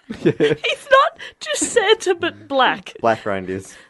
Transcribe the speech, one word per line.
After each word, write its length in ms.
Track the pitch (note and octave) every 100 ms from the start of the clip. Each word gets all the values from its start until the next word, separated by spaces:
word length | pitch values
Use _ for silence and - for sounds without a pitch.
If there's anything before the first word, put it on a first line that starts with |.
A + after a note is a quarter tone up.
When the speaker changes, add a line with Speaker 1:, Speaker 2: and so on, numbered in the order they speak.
| - A3+
Speaker 1:
Yeah. 120 | E3 -
Speaker 2:
He's 500 | D3 D3+ - - -
not 280 | C5+ E5 - - -
just 320 | D#5 D5 -
Santa, 420 | A#4+ G4+ A4 F4
but 340 | F4 E4+ - -
black. 460 | C#4 A#3 D#3+ - -
Speaker 3:
Black 260 | A2+ A2 G#2+
reindeers. 480 | G2 F#2 F#2+ - -